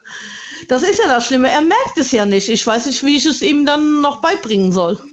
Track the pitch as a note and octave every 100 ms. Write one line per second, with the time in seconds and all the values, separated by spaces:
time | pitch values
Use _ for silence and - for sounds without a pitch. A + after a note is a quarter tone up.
0 | - - G#3+ - - - - B3+ F#4+ G4+
1 | G4 A#3+ A#3+ C4 B3+ D4 D#4+ G#4+ C5+ -
2 | B3+ A3+ G3+ G3 G3 A3+ A#3+ A3+ C#4 B3+
3 | C4+ C#4+ D4 - C#4+ D4 C#4+ D4 D4+ D4+
4 | C#4+ C#4+ E4 G4 A3 G3+ F#3 F#3 E3+ G3+
5 | -